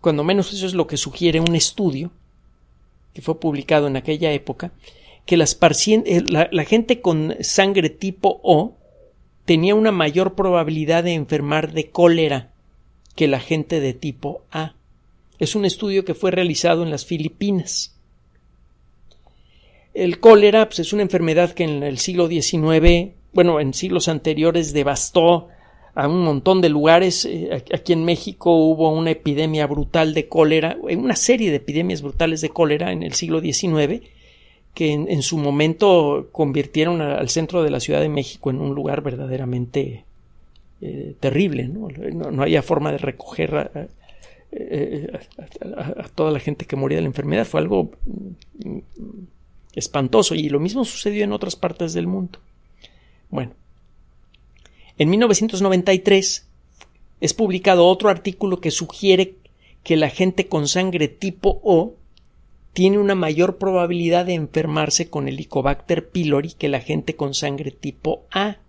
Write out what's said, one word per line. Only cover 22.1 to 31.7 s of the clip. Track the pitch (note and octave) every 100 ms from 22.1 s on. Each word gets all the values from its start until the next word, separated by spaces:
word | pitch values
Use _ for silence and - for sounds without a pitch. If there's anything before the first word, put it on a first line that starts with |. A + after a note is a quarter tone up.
| F3+ E3+
diecinueve, | E3 C3+ E3+ D#3 D#3+ E3 E3+ F#3 - _
bueno, | F#3 F3 D#3
en | C#3
siglos | C3 - F3+ E3
anteriores | D#3 D#3+ D3+ D#3+ E3+ D#3
devastó | D3 C#3 C3+ - F3+ E3 E3+ E3+ - _ - -
a | - C#3
un | F3
montón | E3+ C#3+ - F#3
de | F3
lugares. | D3 D3+ E3+ F#3 F3
Eh, | A2 D#3+ E3+ - -
aquí | - -
en | E3
México | E3 E3+ - F#3 F3
hubo | E3 D#3+ D#3+ D#3+
una | D#3 E3
epidemia | D#3 D3+ C#3+ D#3 D#3 D3
brutal | D3 C#3+ E3+ D#3+
de | D#3 -
cólera, | E3 D3+ D#3+ D#3+ - -
eh, |
una | E3+ B3+ A3+
serie | - B3 G#3+
de | C#3+
epidemias | -